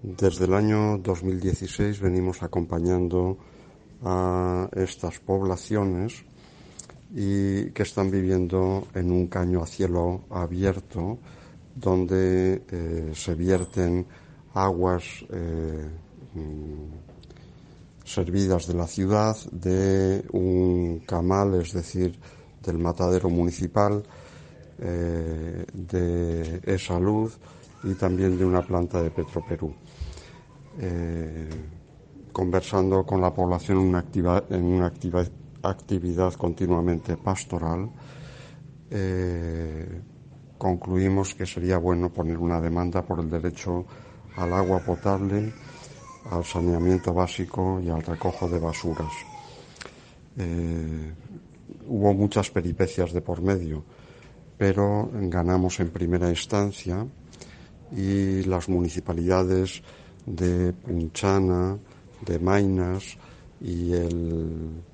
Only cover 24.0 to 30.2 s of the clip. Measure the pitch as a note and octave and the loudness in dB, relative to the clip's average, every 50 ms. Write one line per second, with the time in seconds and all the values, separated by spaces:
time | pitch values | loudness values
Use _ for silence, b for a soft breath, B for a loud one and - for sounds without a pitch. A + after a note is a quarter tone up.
24 | G#2 B B B B B B B B B B B B B - - - F2 F2 E2+ | -4 B B B B B B B B B B B B B -16 -10 -6 -4 -2 -2
25 | E2+ E2+ E2+ E2+ E2 D#2+ E2 D#2+ D#2+ E2+ E2+ F2 F2 - - G2 F2+ F2 - F2+ | -2 -2 -2 -2 -2 -2 -4 -6 -6 -8 -8 -8 -10 -10 -10 -12 -10 -4 0 0
26 | F2+ F2 F2 F2 E2+ E2+ E2 E2 E2 D#2+ E2 F2+ - F#2+ G2 F#2 - - F2+ F2 | 2 2 2 2 0 0 0 -2 -2 -4 -6 -6 -2 -2 -2 -2 0 -2 0 2
27 | F2+ G2+ G#2+ A2 A2 A2+ A2+ - B B B B B B B - - - F#2+ F2+ | 4 4 4 2 0 -2 -4 -12 B B B B B B B -8 -4 -4 -2 0
28 | - F#2 F2+ F2+ F#2+ F#2+ F#2 F2+ F#2 F#2 F2+ F2+ F2 - F#2 F2 F2 F2 - F2+ | 0 0 2 4 4 2 4 4 4 4 4 2 2 2 0 0 0 0 0 0
29 | E2+ E2 D#2 - E2 - - E2 D#2 - F2 D#2+ - D2+ D2+ - B B B B | 0 0 -2 -4 -6 -4 -4 -8 -4 -4 -6 -4 -4 -8 -8 -10 B B B B
30 | B B B B | B B B B